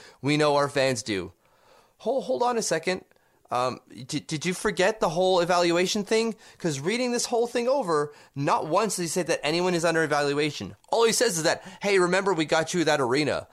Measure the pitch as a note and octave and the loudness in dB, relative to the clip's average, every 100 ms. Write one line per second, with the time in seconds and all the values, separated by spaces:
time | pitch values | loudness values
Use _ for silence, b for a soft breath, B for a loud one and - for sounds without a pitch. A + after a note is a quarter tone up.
0 | B B C3 D3+ D3+ C#3+ C#3+ C#3+ C3+ B2 | B B -2 2 4 2 2 0 0 0
1 | - G2 F2 - b b b b b b | -2 -4 -4 -14 b b b b b b
2 | A3 C4+ F#3+ B3+ A#3+ A#3 - E3 E3 F#3 | -4 -4 -2 0 0 0 -2 -2 -2 -6
3 | - _ b b _ A#2+ B2+ A2+ _ E2+ | -8 _ b b _ -2 -2 -4 _ -20
4 | C3+ D3+ - D#3 E3+ F3+ A3 E3+ F#3 A3 | -8 -8 -6 -4 -4 -2 -4 2 0 2
5 | G3+ D#3+ F#3 F#3 E3+ F3+ F3+ E3+ F#3 G#3+ | -2 2 2 2 4 2 2 2 0 -2
6 | F#3+ A3 A3+ G#3+ B B F3 C#3 D3 A#3 | 0 0 0 -6 B B -6 -4 -4 -2
7 | B3+ A#3+ - A#3 A#3 B3 A#3+ C#4 G3+ D3+ | -2 -2 -2 -2 0 -2 0 0 0 0
8 | D3 B B - C#3+ A3+ D#3+ F3 A3 - | -2 B B -4 0 0 0 0 0 -2
9 | E3+ F#3 E3 D#3+ C#3+ E3 F#3 F3 E3+ D#3+ | -4 -4 -2 -2 0 0 0 2 2 0
10 | D#3 D3 C#3+ C#3+ D3+ C#3+ F#2+ G2+ _ A3+ | 0 0 0 0 -2 -4 -12 -14 _ 2
11 | A#3 - A#3+ F3 D#3+ - B B G3+ G3 | 2 2 0 2 0 -2 B B 0 2
12 | F3+ F#3 G3 F3 D#3 D#3+ D#3+ F3 D#3 D3+ | 4 2 0 0 2 0 0 0 2 2
13 | B2+ C3 D3 F2 - | 2 2 2 -2 -6